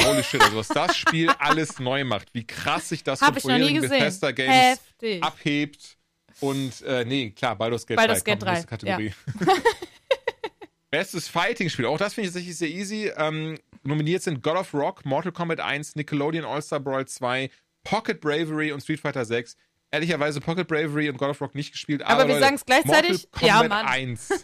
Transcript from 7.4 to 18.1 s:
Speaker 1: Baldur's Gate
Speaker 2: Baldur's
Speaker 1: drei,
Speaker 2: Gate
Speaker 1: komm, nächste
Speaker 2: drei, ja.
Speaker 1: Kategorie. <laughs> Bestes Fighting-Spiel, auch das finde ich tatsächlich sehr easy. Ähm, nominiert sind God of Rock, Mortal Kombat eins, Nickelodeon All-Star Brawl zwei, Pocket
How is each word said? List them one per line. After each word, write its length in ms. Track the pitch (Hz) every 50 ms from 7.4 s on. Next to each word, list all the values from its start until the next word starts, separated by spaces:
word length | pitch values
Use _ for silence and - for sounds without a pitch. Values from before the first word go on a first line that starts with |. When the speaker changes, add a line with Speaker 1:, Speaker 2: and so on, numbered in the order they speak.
| 135 120 107
Speaker 1:
Baldur's 320 | 101 110 117 120 110 -
Gate 100 | - 113
Speaker 2:
Baldur's 260 | 226 226 220 214 190 -
Speaker 1:
drei, 120 | 214 208
Speaker 2:
Gate 80 | 202 202
Speaker 1:
komm, 100 | 185 175
nächste 140 | 170 165 - 117 - 214
Speaker 2:
drei, 40 | 196
ja. 60 | 185 135 107
Speaker 1:
Kategorie. 60 | 104 - - -
<laughs> 540 | 143 - - 185 359 381 302 - 453 - - 349 - - _ _ - 539 - - 480 - _ - 415 - _ - - _ _ _ _
Bestes 360 | 139 156 190 - - 170 -
Fighting-Spiel, 580 | - - 170 180 214 240 - 196 156 - - 117
auch 140 | 117 151 156
das 160 | 202 208 -
finde 120 | 233 202 175
ich 40 | 175
tatsächlich 240 | 180 175 180 170
sehr 120 | - 170 151
easy. 420 | 160 190 202 190 214 214 214 - -
Ähm, 440 | - 156 156 156 156 156 160 156 - _ _ - - -
nominiert 400 | 135 151 156 151 156 175 180 -
sind 180 | 185 151 123
God 140 | - 147 165
of 180 | 185 185 - -
Rock, 320 | 143 143 175 190 - -
Mortal 260 | 143 135 156 165 180
Kombat 280 | - 175 170 170 165 -
eins, 360 | 78 104 135 147 151 - -
Nickelodeon 500 | 151 147 - 151 143 143 160 160 165 147
All-Star 340 | 110 120 151 147 - 160 143
Brawl 260 | 135 139 135 135 135
zwei, 440 | - - - 127 123 127 131 135 127 - _ _ _ _ _ -
Pocket 360 | - 190 220 220 -